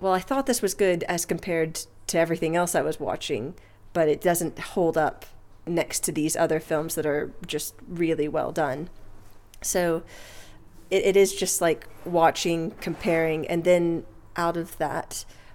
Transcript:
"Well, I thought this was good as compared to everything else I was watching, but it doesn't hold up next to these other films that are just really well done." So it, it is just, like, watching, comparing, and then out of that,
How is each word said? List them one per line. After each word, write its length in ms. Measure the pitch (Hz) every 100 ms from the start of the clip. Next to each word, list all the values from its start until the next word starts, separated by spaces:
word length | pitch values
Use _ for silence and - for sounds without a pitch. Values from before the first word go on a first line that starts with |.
"Well, 100 | 190
I 80 | 185
thought 260 | - 269 269
this 160 | 247
was 120 | 196
good 300 | - 196 175
as 220 | - 175 -
compared 600 | 170 - 165 160 - - - -
to 120 | 170
everything 380 | 165 165 160 170
else 180 | 175 170
I 60 |
was 180 | 147 151
watching, 560 | 113 - - 123 131 - - - -
but 160 | 170 156
it 100 | 143
doesn't 400 | 180 175 165 -
hold 380 | - - 165 160
up 280 | 151 - - - - - -
next 380 | 170 - -
to 80 | -
these 240 | 156 156 -
other 240 | 165 156
films 360 | 156 160 160 165
that 100 | 151
are 260 | 147 160 - 180
just 260 | 151 - - -
really 400 | 170 160 156 151
well 240 | 151 -
done." 380 | - 147 135 170 - - - - - - -
So 420 | - 185 175 165 - - - - - - - - -
it, 160 | 190 196
it 100 | 196
is 180 | 190
just, 280 | - 180 -
like, 260 | 170 156 - -
watching, 680 | - 170 165 - 175 165 165 -
comparing, 680 | - 160 - 165 160 160 151
and 160 | 175
then 400 | 175 180 170 165 - - - -
out 220 | 170 170
of 200 | 175 -
that, 460 | 151 151 - - - - -